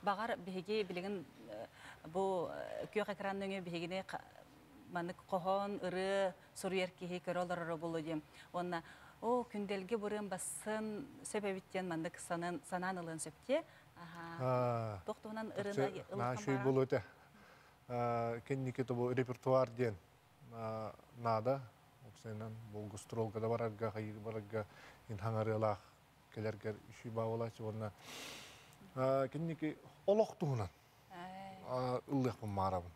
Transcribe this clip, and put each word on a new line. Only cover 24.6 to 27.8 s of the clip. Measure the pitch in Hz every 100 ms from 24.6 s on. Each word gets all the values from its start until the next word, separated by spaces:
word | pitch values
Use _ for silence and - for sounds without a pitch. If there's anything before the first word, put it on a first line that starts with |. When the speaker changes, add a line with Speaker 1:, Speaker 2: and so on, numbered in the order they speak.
| 104 - - - -
Speaker 2:
ин | 107
хаңарыалаах, | 110 110 110 110 110 101 - - - - -
келергер | - 107 104 107 104 - -
шүй | 120
ба | 113 113
болачы, | 117 113 -
онна. | 110 107